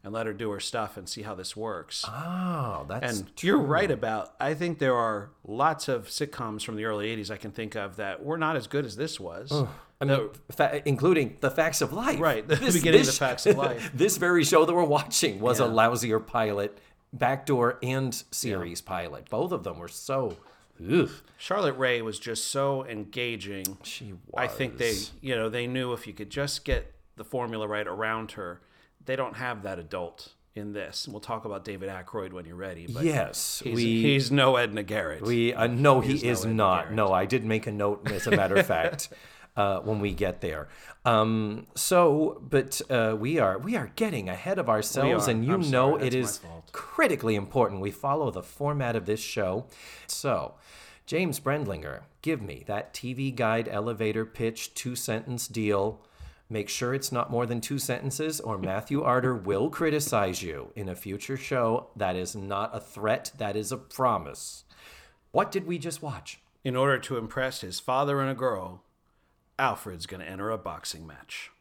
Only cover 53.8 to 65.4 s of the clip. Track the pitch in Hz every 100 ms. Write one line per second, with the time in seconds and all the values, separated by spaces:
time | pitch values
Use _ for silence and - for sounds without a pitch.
53.8 | 113 110 110 110 110 - 113 113 - -
54.8 | 127 123 - 113 123 120 - 113 107 101
55.8 | 104 110 - _ - - _ 107 101 -
56.8 | 123 135 135 123 117 120 120 120 - 139
57.8 | - 123 139 135 156 151 - 101 92 95
58.8 | - 143 - 127 127 120 92 98 143 -
59.8 | 165 151 147 113 95 90 90 71 60 -
60.8 | 98 87 98 98 - 135 - 135 117 117
61.8 | - - 98 90 90 104 98 98 113 110
62.8 | - 101 107 127 - - 104 104 104 165
63.8 | - - 127 104 73 - - - _ -
64.8 | - - - _ _ 127